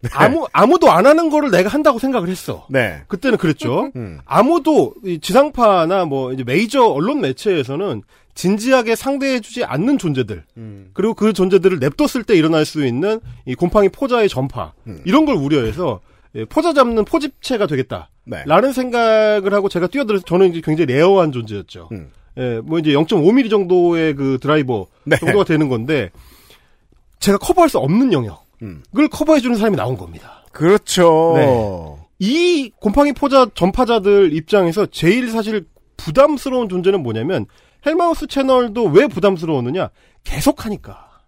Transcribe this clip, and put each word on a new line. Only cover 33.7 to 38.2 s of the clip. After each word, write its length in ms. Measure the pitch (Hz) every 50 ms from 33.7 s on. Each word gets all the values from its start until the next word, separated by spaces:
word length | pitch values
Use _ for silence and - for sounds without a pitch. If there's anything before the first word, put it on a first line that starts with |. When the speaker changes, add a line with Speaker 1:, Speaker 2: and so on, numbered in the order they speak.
| 190 - 254 214 240 226 185 202 202 202 196 165 147
Speaker 2:
입장에서 540 | 160 156 _ - 208 185 170 165 208 202
제일 440 | - _ - - 160 208 247 254 233
사실 360 | 220 226 214 214 220 208 160 _ _ _ _ _ _ -
부담스러운 720 | - - 151 254 277 302 302 254 - 277 254 254 240 202
존재는 320 | 185 180 170 190 196 196 151
뭐냐면, 420 | 120 110 110 113 160 190 143 101 - _ _ _ _ _ _ _
헬마우스 440 | 285 311 349 349 339 330 -